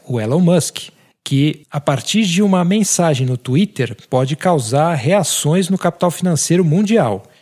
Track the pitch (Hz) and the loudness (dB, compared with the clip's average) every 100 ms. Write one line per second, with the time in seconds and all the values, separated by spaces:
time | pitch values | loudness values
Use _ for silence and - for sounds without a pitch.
0 | - 123 107 151 175 175 - - - - | -8 -6 -2 2 4 2 0 -6 -14 -20
1 | _ _ - 135 151 151 _ 151 147 135 | _ _ -4 0 0 -2 _ -8 -2 -2
2 | - 208 214 170 208 185 175 208 196 - | -2 0 0 2 2 2 2 2 0 0
3 | 170 135 127 127 - 131 208 - 117 104 | 0 0 -2 -4 -2 0 0 -2 -6 -6
4 | - 127 131 151 185 165 110 135 165 160 | -4 -2 0 -2 0 0 0 0 0 0
5 | 120 202 156 - 147 175 185 190 175 - | 0 0 0 -2 0 0 0 0 -2 -2
6 | 180 - 180 156 - 175 170 170 208 226 | -2 -2 -2 0 0 2 2 2 2 2
7 | 131 98 - _ | 0 -2 -8 _